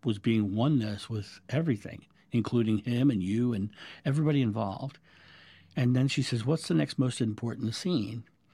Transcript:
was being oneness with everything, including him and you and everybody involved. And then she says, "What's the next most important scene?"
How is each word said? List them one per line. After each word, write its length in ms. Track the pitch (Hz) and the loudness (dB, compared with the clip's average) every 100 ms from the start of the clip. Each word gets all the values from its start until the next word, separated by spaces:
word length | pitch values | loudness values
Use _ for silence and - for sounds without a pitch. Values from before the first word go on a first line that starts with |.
was 140 | 127 101 | -4 -2
being 360 | 120 113 101 | 2 2 2
oneness 540 | 104 139 143 107 104 - | 2 2 2 0 -6 -8
with 320 | 110 98 - - | -8 -8 -14 -4
everything, 560 | 135 165 107 - - - _ _ | -2 0 -2 -6 -14 -18 _ _
including 480 | 120 107 123 113 107 | -2 2 2 2 2
him 320 | 123 120 139 | 0 2 2
and 120 | 110 | 2
you 320 | 90 110 123 | 0 0 0
and 160 | 110 104 - - - | 0 -4 -8 -20 -6
everybody 380 | 147 143 156 143 | -2 0 2 2
involved. 560 | 120 110 101 95 139 - _ - - - - - - | 2 0 -4 -4 -10 -12 _ -20 -20 -20 -20 -20 -8
And 220 | - 123 127 | 0 2 4
then 120 | 135 | 2
she 120 | - | 2
says, 240 | - 120 | 0 0
"What's 240 | 113 160 - | 0 -2 0
the 60 | |
next 240 | 165 143 - | 0 0 0
most 240 | 127 - | 0 0
important 520 | 117 104 117 113 107 | -2 -2 -6 -4 -6
scene?" 500 | - 180 165 101 117 - _ _ | -4 -2 -2 -2 -8 -12 _ _